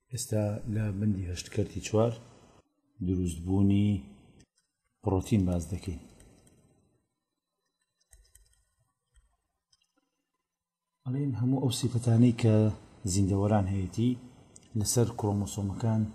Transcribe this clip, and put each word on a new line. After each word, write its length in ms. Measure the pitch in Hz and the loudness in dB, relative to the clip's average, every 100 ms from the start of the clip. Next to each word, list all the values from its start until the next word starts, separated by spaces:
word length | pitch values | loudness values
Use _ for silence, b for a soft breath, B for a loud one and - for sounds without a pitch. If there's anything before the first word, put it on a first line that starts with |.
| _ | _
ئێستا 320 | 120 - 107 104 107 120 | -12 -4 -2 -2 -4 -4
لە 100 | 107 107 95 | -4 -4 -2
بندی 300 | 107 95 87 | -2 -2 -4
هەشت 160 | 90 - | -8 -6
کەرتی 260 | - 92 90 - | -4 -4 -6 -2
چوار، 260 | 107 117 117 - - - _ _ _ _ - 90 | 2 2 -2 -12 -20 -20 _ _ _ _ -8 -2
دروستبوونی 800 | 92 87 78 87 98 98 101 104 101 - - - - _ _ _ _ _ _ | 0 -2 -4 -2 2 4 4 2 0 -6 -20 -20 -20 _ _ _ _ _ _
پرۆتین 380 | 98 92 - 110 90 | -2 -2 0 0 2
باز 160 | 87 78 | -2 -4
دەکەین. 300 | 87 - 80 - - - _ _ _ _ _ _ _ _ _ _ _ _ _ _ _ _ _ _ - _ _ _ _ _ _ _ _ _ _ _ _ _ _ _ _ _ _ _ _ _ _ _ _ _ _ _ _ 131 | -8 -8 -10 -14 -20 -20 _ _ _ _ _ _ _ _ _ _ _ _ _ _ _ _ _ _ -20 _ _ _ _ _ _ _ _ _ _ _ _ _ _ _ _ _ _ _ _ _ _ _ _ _ _ _ _ -6
ئەڵێن 260 | 135 143 107 | -2 -2 -2
هەموو 220 | 123 135 | 0 0
ئەو 100 | 131 - | 0 -2
سیفەتانەی 600 | 120 117 120 113 123 117 | -2 0 2 6 6 6
کە 120 | 113 107 107 104 - - 92 | 4 6 4 0 -10 -10 -4
زیندەوەران 540 | 95 95 98 101 104 92 | 0 2 2 2 2 2
هەیەتی 380 | 98 92 107 120 123 - - - - - 110 | -2 -4 -2 -2 -2 -8 -20 -20 -20 -8 -4
لەسەر 300 | 101 123 113 - | 0 2 0 0
کرۆمۆسۆمەکان 840 | 104 101 98 - 101 92 113 110 107 | -2 0 -2 -4 -6 -2 0 0 0